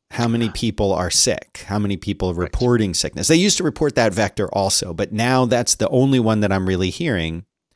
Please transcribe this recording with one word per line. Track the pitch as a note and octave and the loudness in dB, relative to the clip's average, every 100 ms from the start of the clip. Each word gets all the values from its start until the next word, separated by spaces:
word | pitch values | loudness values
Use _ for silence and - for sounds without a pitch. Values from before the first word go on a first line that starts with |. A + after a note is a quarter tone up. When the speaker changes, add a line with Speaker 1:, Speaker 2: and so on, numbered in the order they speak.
| _ | _
Speaker 1:
How | - A#2 | -4 0
many | A#2 A2+ | 0 -2
people | - A#2 G#2 G2+ | -2 -4 0 0
are | E2+ F2+ | 0 0
sick? | - - F#2 - - - | 0 0 0 -6 -16 -6
How | G2+ | -4
many | G#2 F#2+ | -2 -4
people | - F#2+ F#2 | -6 -4 -2
are | |
Speaker 2:
Right. | E2+ F2 | -2 -4
Speaker 1:
reporting | - B2 A#2+ G#2 | 0 2 2 2
sickness? | E2+ - - G#2 | -2 -4 -2 2
They | E3 | 4
used | G3+ - | 4 0
to | |
report | F3 - D3+ - | -2 -2 -2 2
that | A2+ | 2
vector | F#2+ G2+ - G2 | 2 0 -2 -4
also, | - G2 - F2+ | 0 0 0 -2
but | E2+ G2+ | -4 -4
now | G#2+ A#2+ C3 B2 | -2 0 2 2
that's | B2 A#2+ - | 2 0 0
the | A2 | 0
only | C3 C3+ C3 | 2 4 4
one | A2+ A2 | 4 2
that | G#2 | 2
I'm | F#2+ F#2 | 0 0
really | F#2 F#2 | 0 0
hearing. | - E3+ G2+ D#2+ E2 F#2+ _ _ | -2 -2 -2 -2 -6 -12 _ _